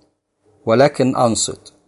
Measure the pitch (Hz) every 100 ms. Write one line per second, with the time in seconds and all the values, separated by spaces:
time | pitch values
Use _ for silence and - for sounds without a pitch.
0 | _ _ _ _ _ _ 113 117 147 -
1 | 131 127 120 - - 98 - _